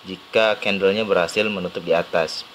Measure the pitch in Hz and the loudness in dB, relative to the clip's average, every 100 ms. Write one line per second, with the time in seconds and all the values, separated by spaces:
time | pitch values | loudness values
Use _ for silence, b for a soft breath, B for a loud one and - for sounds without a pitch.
0 | - 90 - 113 110 104 107 101 95 101 | -14 -14 -2 2 2 2 -2 2 2 2
1 | 110 95 82 - 107 101 90 101 87 82 | 2 2 2 0 -2 -2 -6 -6 0 0
2 | 87 87 80 - - | 0 0 -2 -4 -14